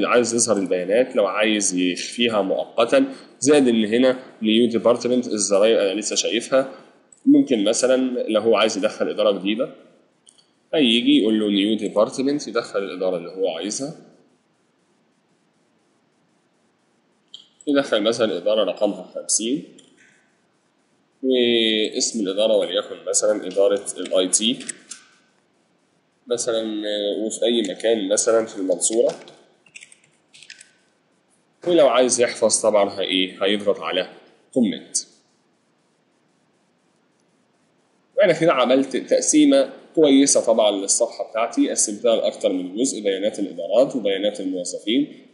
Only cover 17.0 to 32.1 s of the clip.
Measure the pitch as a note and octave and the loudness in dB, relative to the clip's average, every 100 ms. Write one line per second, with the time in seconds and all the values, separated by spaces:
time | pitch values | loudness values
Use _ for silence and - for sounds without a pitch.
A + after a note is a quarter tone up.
17 | _ _ _ - _ _ - C#3 C#3 A2+ | _ _ _ -20 _ _ -2 -2 0 0
18 | G#2 A#2 A2+ F2 F2+ A2 F#2+ - G#2 F#2 | 0 0 0 0 0 0 0 0 -2 -4
19 | F2+ D#2+ - - A2 D3 - - _ _ | -12 -14 -4 -4 -2 -6 -8 -20 _ _
20 | _ _ _ _ _ _ _ _ _ _ | _ _ _ _ _ _ _ _ _ _
21 | _ _ C3 B2+ A#2+ A#2 A2+ A2 G#2+ B2 | _ _ -2 0 2 2 2 0 -2 -4
22 | C3 A#2 F#2+ F#2+ A2 G#2+ E2+ F#2 - F2+ | -6 -4 -4 -2 2 2 0 -4 -6 -10
23 | E2+ G2 G#2+ G#2+ F2+ F#2+ G2+ G2+ - - | -6 -2 0 -2 -4 0 2 2 -4 -10
24 | F2+ F#2 F#2 F#2 A2 C3+ - - _ - | -4 -2 0 -2 -2 -4 -8 -16 _ -20
25 | _ _ _ _ _ _ _ _ _ _ | _ _ _ _ _ _ _ _ _ _
26 | _ _ - A#2+ - A2+ A2+ G#2+ G#2 G#2 | _ _ -8 -6 -2 -4 -4 -6 -6 -4
27 | G#2 F#2+ A2 - A2+ A#2+ G2+ F2+ A2+ A2+ | -4 -4 -6 -2 0 0 -2 -4 -2 0
28 | F#2+ G#2+ - A2+ A2 G2+ F#2 F2 - A2+ | 0 0 2 0 0 -4 -4 -2 0 0
29 | C#3 F3 - - _ _ _ - - _ | 0 -2 -12 -20 _ _ _ -20 -20 _
30 | _ _ _ - - - - _ _ _ | _ _ _ -20 -20 -20 -20 _ _ _
31 | _ _ _ _ _ _ E3+ E3+ C#3 A#2+ | _ _ _ _ _ _ 0 4 6 6
32 | B2+ | 4